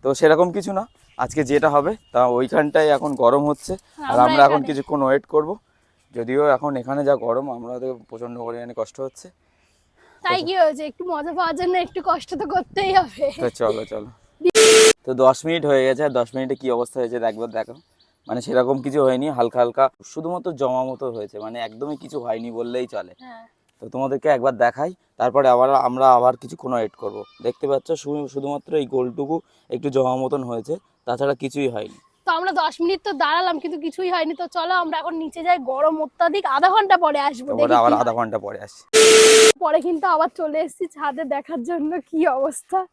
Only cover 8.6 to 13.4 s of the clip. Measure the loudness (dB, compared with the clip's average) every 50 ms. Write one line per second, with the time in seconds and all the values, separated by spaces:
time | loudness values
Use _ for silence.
8.6 | -12 -14 -8 -8 -10 -10 -8 -12 -12 -12 _ -16 -20 -20 _ _ _ _ _ _
9.6 | _ _ _ _ _ _ _ _ _ _ _ _ _ -2 -2 -2 -2 -2 2 2
10.6 | 2 2 2 -2 -10 -12 -10 _ -8 -6 -6 -6 -6 -8 -4 -4 -2 -2 -2 -2
11.6 | -2 -2 0 -2 -2 -4 -8 -8 -2 -2 -2 -2 -4 -10 -8 -8 -6 -4 -4 -4
12.6 | -4 _ -4 -4 -2 2 2 2 2 0 -6 -4 -4 -4 -4 -2